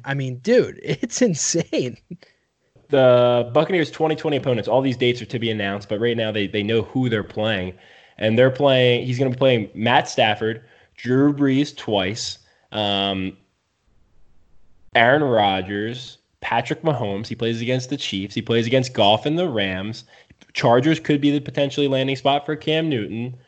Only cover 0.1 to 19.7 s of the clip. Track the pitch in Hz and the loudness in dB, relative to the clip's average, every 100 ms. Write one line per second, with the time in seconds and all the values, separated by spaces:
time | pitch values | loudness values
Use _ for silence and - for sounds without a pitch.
0.1 | 139 131 127 202 247 123 - - 156 233 | -6 -6 -6 2 2 2 -4 -8 -6 -6
1.1 | - 247 151 - 170 - 302 127 107 _ | 0 0 0 -2 -4 -2 -4 -4 -8 _
2.1 | 175 _ _ _ _ _ _ - 143 127 | -20 _ _ _ _ _ _ -2 4 6
3.1 | 123 123 123 117 135 160 180 147 - 160 | 6 6 2 2 0 2 0 -2 -2 -2
4.1 | 156 160 139 139 117 101 123 135 123 123 | -2 -2 -2 0 -2 2 2 2 0 0
5.1 | 120 110 120 113 110 98 101 - 104 120 | 0 -6 -6 -4 -2 -4 -6 -6 -2 0
6.1 | 117 110 104 98 104 104 113 - 131 127 | 0 -2 -2 -2 -2 0 0 -2 -2 -2
7.1 | 110 95 - 107 101 92 - _ - _ | -2 -4 -4 -4 -2 -6 -10 _ -20 _
8.1 | - 110 113 131 131 143 131 123 120 127 | -4 0 4 4 4 2 4 4 2 0
9.1 | 123 135 123 135 120 101 92 113 139 - | -2 -2 2 2 2 -2 -4 2 2 0
10.1 | - 110 104 113 113 _ _ _ - 123 | 0 0 0 -4 -6 _ _ _ -12 0
11.1 | 131 143 143 139 131 147 - - 101 95 | 2 4 2 0 2 -2 -6 -2 -2 -2
12.1 | 117 - - _ _ _ 107 104 98 98 | -4 -10 -12 _ _ _ -4 -2 -2 -2
13.1 | 95 95 95 _ _ _ _ _ _ _ | -2 -6 -10 _ _ _ _ _ _ _
14.1 | _ - - _ - - - - 120 117 | _ -20 -20 _ -20 -20 -20 -2 4 4
15.1 | 147 143 113 101 95 92 101 110 123 - | 4 2 2 2 0 -4 -6 -6 -8 -14
16.1 | - _ _ - 117 - 151 160 127 107 | -20 _ _ -4 -4 -4 -4 -2 -2 -4
17.1 | 98 107 113 117 117 117 127 127 139 - | -6 -8 -6 -4 -4 -2 -4 -4 -8 -6
18.1 | 98 101 120 110 117 117 131 127 - 101 | -6 -6 -8 0 0 2 2 0 2 4
19.1 | 110 151 160 180 110 98 | 4 2 -2 -2 -2 -2